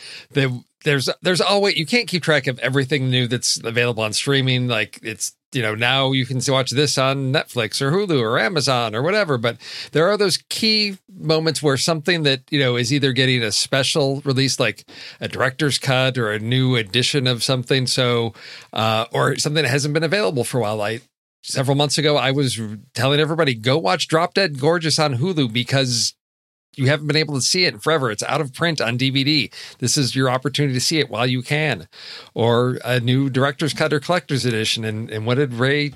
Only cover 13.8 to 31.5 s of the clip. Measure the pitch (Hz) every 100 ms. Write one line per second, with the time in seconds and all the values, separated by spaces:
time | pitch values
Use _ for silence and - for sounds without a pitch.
13.8 | 131 165 135 139 143 131 135 - 120 98
14.8 | - - - - 123 120 127 131 151 123
15.8 | 139 127 131 131 110 107 113 127 127 123
16.8 | 101 120 123 147 127 120 - 127 120 135
17.8 | 127 - 123 120 117 - - - - -
18.8 | 110 110 117 135 135 - 151 151 135 143
19.8 | 147 147 160 202 190 143 117 127 104 107
20.8 | 104 117 - _ _ _ - 131 131 139
21.8 | 147 - 147 143 127 135 135 107 107 104
22.8 | - - 131 147 151 160 151 113 123 151
23.8 | 185 180 - 160 175 - 190 139 143 170
24.8 | 160 156 151 120 175 160 127 117 120 139
25.8 | 131 117 107 - _ _ _ _ _ -
26.8 | 131 151 151 143 151 139 - 185 175 107
27.8 | 156 160 127 104 117 135 139 - 170 156
28.8 | 110 123 135 135 135 151 104 - - -
29.8 | 120 - 127 131 131 127 143 139 147 127
30.8 | - 160 - 104 127 127 123